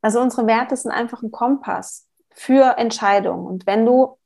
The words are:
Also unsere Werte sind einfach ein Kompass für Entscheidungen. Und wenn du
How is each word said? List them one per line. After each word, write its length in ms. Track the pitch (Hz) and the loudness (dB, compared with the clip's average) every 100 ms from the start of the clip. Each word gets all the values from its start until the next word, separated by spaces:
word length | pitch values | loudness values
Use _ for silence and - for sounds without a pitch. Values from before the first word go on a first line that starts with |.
Also 180 | 220 226 | 0 0
unsere 240 | 254 240 220 | 0 -2 0
Werte 300 | 226 240 254 | 0 -2 -6
sind 160 | - | -6
einfach 320 | - 233 - | -6 -6 -8
ein 80 | 220 | -12
Kompass 760 | - 240 269 - - - - _ _ _ | -4 -2 -2 -4 -10 -10 -18 _ _ _
für 460 | _ - 262 262 - | _ 2 4 6 4
Entscheidungen. 680 | 233 220 202 202 190 180 180 | -2 -2 2 2 0 -6 -8
Und 180 | 185 - | -6 -2
wenn 200 | 208 226 | 2 4
du 340 | 254 262 _ | 4 2 _